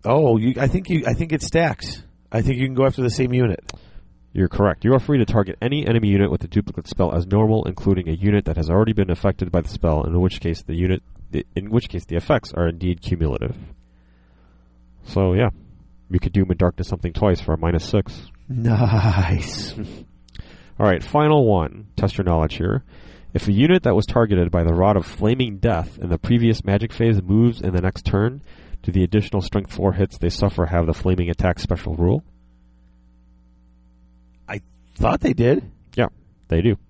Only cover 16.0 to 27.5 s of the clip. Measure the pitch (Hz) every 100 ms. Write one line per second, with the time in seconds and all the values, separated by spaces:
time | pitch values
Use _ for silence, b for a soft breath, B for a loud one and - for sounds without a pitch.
16 | _ 90 - 92 92 87 90 - 92 87
17 | 87 - 104 85 - 78 82 85 - 104
18 | - - - - - 127 117 107 117 107
19 | 104 92 85 87 - - - - - -
20 | - - - - - - - - 107 87
21 | - 147 151 151 117 95 73 - 104 -
22 | 98 - 90 82 78 - 90 104 - B
23 | B B B - - 101 151 185 131 98
24 | - 120 110 95 87 87 82 82 98 101
25 | 82 - 107 127 123 98 117 87 78 -
26 | 87 82 - 120 117 107 - 101 113 -
27 | 117 104 92 107 120